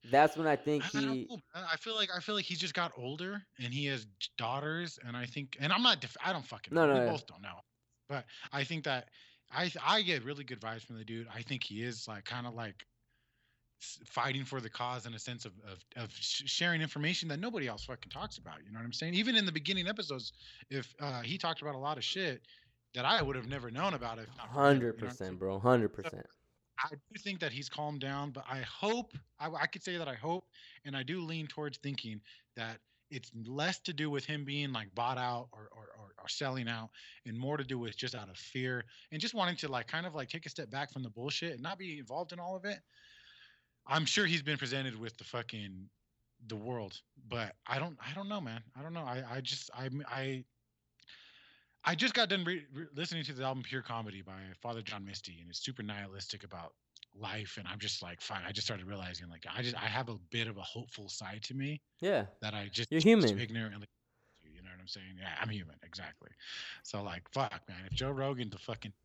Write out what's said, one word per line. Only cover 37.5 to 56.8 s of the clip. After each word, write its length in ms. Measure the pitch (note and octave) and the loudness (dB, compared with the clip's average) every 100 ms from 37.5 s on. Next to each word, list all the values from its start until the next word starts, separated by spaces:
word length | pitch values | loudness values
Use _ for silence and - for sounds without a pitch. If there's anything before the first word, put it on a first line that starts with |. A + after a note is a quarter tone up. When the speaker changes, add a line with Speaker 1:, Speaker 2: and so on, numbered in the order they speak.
| D3 | 0
Speaker 2:
to 60 | |
do 160 | C3+ C3 | 0 -2
with 180 | A#2 G2+ | -2 -4
just 200 | B2+ A#2 | -4 -4
out 120 | G#2 | -10
of 80 | F2+ | -12
fear 480 | - C3 B2+ B2 A2+ - - | -8 -2 0 -2 -4 -14 -10
and 80 | D#3 | -4
just 120 | A3 | -2
wanting 220 | A#3 F3+ F3 | 2 2 2
to, 120 | D3+ | -2
like, 180 | B2+ A2+ | -2 -2
kind 200 | D#3 F3 | -4 -4
of, 80 | D3+ | -6
like, 120 | B2+ | -6
take 160 | D#3+ | -6
a 40 | D#3 | -8
step 220 | - B2 | -8 -6
back 200 | C3+ C#3+ | -4 -4
from 120 | - | -4
the 60 | B2 | -6
bullshit 420 | A2 C3+ C#3+ E3+ | -4 -4 -2 -2
and 100 | B2+ | -4
not 160 | D3 F#3+ | -6 -6
be 200 | F#3 D3 | -6 -8
involved 320 | A2+ C3+ F3 | -6 -4 -4
in 80 | F3 | -6
all 160 | F3 F#3+ | -6 -4
of 80 | |
it. 140 | F#3+ G3+ _ - - - - - - - _ _ - | -4 -6 _ -20 -20 -20 -20 -20 -20 -20 _ _ 2
I'm 180 | D3 D3+ | 4 6
sure 200 | - F#3+ | 6 6
he's 160 | E3+ | 4
been 160 | C#3 D3 | 4 0
presented 400 | B2+ C3+ C3 A2 | 0 0 -2 -4
with 180 | A2+ - | -8 -8
the 80 | |
fucking, 640 | - B2 A#2 A2+ G2+ F#2 G2+ _ _ _ _ _ A2+ | -6 -6 -4 -6 -8 -10 -14 _ _ _ _ _ -8
the 80 | A2 | -6
world, 440 | A2 B2 G2+ - _ - A#2+ | -4 -4 -6 -10 _ -20 -6
but 260 | A#2 G#2+ - - | -2 -2 -6 -2
I 120 | C3 | 0
don't, 180 | C3+ D3 | 0 -4
I 120 | C3 | -8
don't 140 | D#3+ G3 | -6 -4
know, 120 | G#3 | -4
man. 220 | C3+ A2+ A2+ B2+ | -4 -6 -10 -12
I 40 | |
don't 120 | D3+ | -8
know. 100 | E3+ | -4
I, 180 | C#3+ B2 B2 B2+ | -2 -4 -4 -4
I 40 | |
just, 300 | B2+ C#3 - | -2 -4 -6
I, 140 | B2 C3 C3+ D3 | -4 -2 -2 -2
I, 360 | B2+ C3+ C3 B2+ _ _ _ _ _ - - - - - - _ _ | -2 -2 -4 -6 _ _ _ _ _ -20 -20 -20 -20 -20 -20 _ _
I 100 | - | 0
just 200 | E3 B3 | 4 4
got 140 | A3+ G#3 | 4 4
done 160 | F#3+ | 4
re-, 200 | F3 F3+ C#3+ | 2 -2 -6
re-, 140 | C3+ D#3+ | -10 -8
listening 300 | C#3+ E3+ E3 | -6 -4 -2
to 80 | D3 | -4
the 100 | C3+ | -2
album 180 | C3 C3+ | -2 -2
Pure 180 | A#2 C3 | -2 -4
Comedy 400 | - A#2 A2 G2 | -2 -4 -4 -8
by 160 | F#2 F#2+ F#2+ F2+ | -10 -12 -12 -10
Father 220 | A#2+ A2+ | -6 -6
John 220 | G#2+ G#2 | -6 -8
Misty, 340 | G2 G2 - E2+ | -8 -10 -10 -14
and 100 | E2+ | -10
it's 80 | F2 | -6
super 220 | - B2+ | -6 -4
nihilistic 600 | G#2+ G#2 G2 F#2+ F#2+ G#2 | -4 -6 -8 -10 -10 -10
about 300 | F#2 F2+ E2+ _ | -10 -12 -12 _